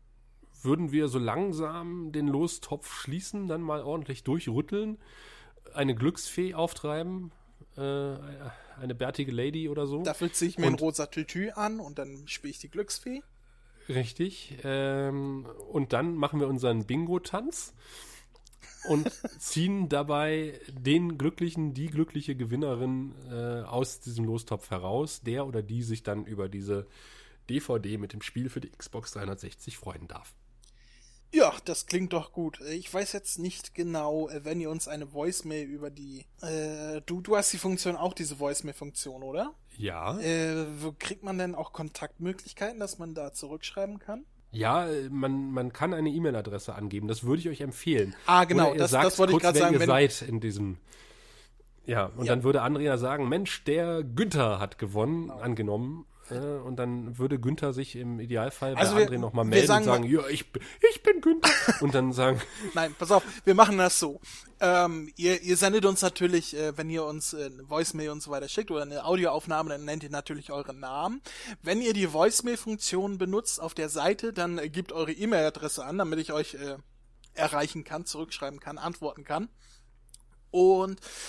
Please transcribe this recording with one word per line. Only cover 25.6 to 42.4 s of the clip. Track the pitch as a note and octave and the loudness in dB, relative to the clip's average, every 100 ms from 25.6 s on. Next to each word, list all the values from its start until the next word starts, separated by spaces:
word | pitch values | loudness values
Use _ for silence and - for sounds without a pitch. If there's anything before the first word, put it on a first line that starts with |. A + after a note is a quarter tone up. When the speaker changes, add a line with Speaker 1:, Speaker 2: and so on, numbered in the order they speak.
Speaker 1:
die | G#2 A#2 | -4 -4
sich | A#2 A2 | -4 -6
dann | G#2+ G#2 G#2 | -4 -6 -6
über | G2+ F#2+ | -6 -6
diese | G2 G2 G2+ G2+ - - - - - - | -6 -4 -4 -6 -14 -20 -20 -20 -16 -6
D | C3 | -4
V | - A#2 | -2 -2
D | G2 G#2+ | -2 -6
mit | G2+ | -8
dem | G#2 | -10
Spiel | - B2 B2+ | -10 -6 -6
für | - | -6
die | - | -12
Xbox | - - A2+ A2+ | -12 -14 -12 -10
dreihundertsechzig | G2+ G2 G2 F#2 - - - | -8 -8 -8 -10 -14 -14 -14
freuen | - E2 E2 | -12 -12 -14
darf. | - - - _ _ - - - - - - _ | -16 -18 -20 _ _ -20 -20 -20 -20 -20 -20 _
Speaker 2:
Ja, | D#4 E3 - | 6 6 4
das | - D#3+ - | -6 -6 -4
klingt | F3+ F#3 | -2 -2
doch | F3 D#3 | -4 -6
gut. | - D#3+ - | -6 -6 -6
Ich | D3 E3 F3+ | -10 -10 -6
weiß | F#3 G3+ | -4 -4
jetzt | G3+ - - | -6 -6 -6
nicht | F3+ - - | -6 -8 -10
genau, | - E3+ D#3+ D3+ D#3 D#3 | -6 -4 -2 -2 -2 -2
äh, | D3+ | -6
wenn | D3 E3+ | -6 -4
ihr | D#3 | -4
uns | D#3+ D3 | -6 -6
eine | D3+ C#3+ | -8 -8
Voicemail | D3 D#3+ F3 D#3+ D#3 | -4 -4 -4 -4 -6
über | C#3+ C#3+ D3 | -6 -8 -10
die, | C#3+ C#3 C3+ B2+ - | -12 -16 -16 -20 -14
äh, | E3 D#3+ D#3 D3+ D3+ D#3 D3 | -8 -6 -6 -6 -8 -8 -6
du, | F3 | -6
du | F#3 G#3 | 2 4
hast | G3+ | 4
die | F3+ | 0
Funktion | F#3+ F#3 F#3 E3+ | 0 0 -2 0
auch, | F3 | -2
diese | F3+ D#3 C#3 | -2 -6 -4
Voicemail-Funktion, | C#3+ D3 D#3 - C#3+ - C#3 C3 | -2 -2 -6 -10 -10 -10 -10 -10
oder? | C3+ D3 C4+ D#4 - A#2 | -6 -4 -4 -6 -18 -8
Speaker 1:
Ja. | G#2 E2+ F2 F3+ | -6 -4 -4 -2
Speaker 2:
Äh, | E3 E3 D#3+ D#3+ D#3 D3 | 0 0 0 -2 -4 -6
wo | D#3 D3 | -8 -6
kriegt | - G3+ | -8 -8
man | G3 F#3 | -6 -2
denn | F3+ | -2
auch | D#3+ D#3+ | -4 -8
Kontaktmöglichkeiten, | - D#3 - D3+ - E3+ F#3 | -8 -10 -8 -10 -6 -6 -6